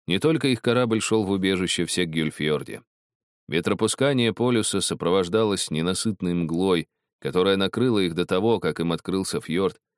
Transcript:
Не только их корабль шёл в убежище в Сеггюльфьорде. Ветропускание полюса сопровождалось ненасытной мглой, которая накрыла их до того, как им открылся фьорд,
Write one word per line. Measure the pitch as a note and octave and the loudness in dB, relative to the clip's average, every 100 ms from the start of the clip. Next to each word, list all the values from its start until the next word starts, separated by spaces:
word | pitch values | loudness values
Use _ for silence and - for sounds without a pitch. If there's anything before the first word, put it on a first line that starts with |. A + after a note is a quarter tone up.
| - | -4
Не | F#2+ | 0
только | D3+ D#3+ C#3 | 2 2 0
их | A#2+ | 0
корабль | - A#2+ A#2+ A2 | 0 0 2 0
шёл | - A2 | 2 0
в | F#2+ | 2
убежище | G2 F#2+ F#2 F2+ - E2 | 0 0 0 0 -2 -2
в | |
Сеггюльфьорде. | - F2 D#2+ D2+ - D2+ D2 - G#1+ - _ _ _ _ _ - | -2 -2 -2 -4 -2 -2 -2 -4 -14 -18 _ _ _ _ _ -4
Ветропускание | E2 F2 G2+ A2 - C#3 C3 A#2 | -2 0 0 0 2 0 2 0
полюса | - B2 A#2 G2+ G2 | 0 0 2 0 -2
сопровождалось | - - E2+ F#2+ F2 G#2+ G#2+ F#2+ - | -2 -2 2 2 2 2 2 0 -2
ненасытной | D#2 E2+ F#2 A2+ G2 F2+ F2 | 0 0 0 -2 -2 -2 0
мглой, | E2 E2 F#2+ F2 D#2 _ _ _ | 0 0 2 2 -2 _ _ _
которая | C#2+ E2 F#2+ G2 | -2 2 2 2
накрыла | F#2+ - B2+ G#2+ | 0 0 0 2
их | F2+ | 0
до | E2 F2 | 0 0
того, | F#2 A2 G#2+ | 0 2 2
как | F2 D#2 | 0 -2
им | E2+ | -2
открылся | E2 - F#2+ F#2+ D#2+ | -2 -2 -4 -2 -4
фьорд, | - E2 F#2+ - _ | -4 -2 -2 -4 _